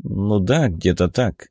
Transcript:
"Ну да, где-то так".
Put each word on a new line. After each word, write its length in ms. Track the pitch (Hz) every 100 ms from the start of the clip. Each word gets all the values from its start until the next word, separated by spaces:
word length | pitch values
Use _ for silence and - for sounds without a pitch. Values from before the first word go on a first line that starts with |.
"Ну 380 | - 101 101 104
да, 300 | 90 147 135
где-то 400 | 82 92 85 90
так". 400 | - 120 - -